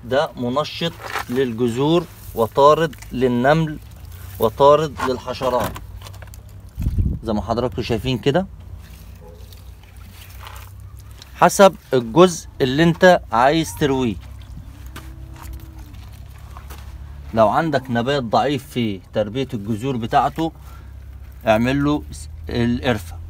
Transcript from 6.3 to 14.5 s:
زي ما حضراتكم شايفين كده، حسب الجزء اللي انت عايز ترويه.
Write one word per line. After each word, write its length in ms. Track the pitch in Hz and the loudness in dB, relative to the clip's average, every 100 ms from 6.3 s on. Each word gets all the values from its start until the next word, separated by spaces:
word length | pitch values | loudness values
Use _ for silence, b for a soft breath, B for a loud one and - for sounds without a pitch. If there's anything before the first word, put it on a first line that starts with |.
| - - - - - - - - - | -18 -18 -18 -16 -4 -2 0 0 -2
زي 100 | 113 | -2
ما 100 | 104 | -4
حضراتكم 400 | 101 113 123 - | 0 -2 0 -4
شايفين 360 | 113 113 123 123 | -2 -2 0 0
كده، 280 | 143 151 190 - - - - - - - - - - - - - - - - - - - - - - - - - - - - | 2 2 0 -12 -16 -16 -16 -18 -18 -18 -20 -20 -20 -18 -20 -20 -20 -20 -18 -18 -18 -18 -16 -16 -18 -18 -18 -18 -18 -18 -18
حسب 420 | - 170 - 196 - - | 2 4 8 6 6 0
الجزء 540 | 131 117 127 185 165 - - | 0 4 6 6 4 -12 -2
اللي 220 | 131 139 | 0 4
انت 380 | 170 160 185 180 - | 4 8 8 8 4
عايز 420 | 113 131 160 156 | 4 4 4 -2
ترويه. 400 | - 147 135 123 92 - - - | 0 2 2 0 -2 -10 -16 -16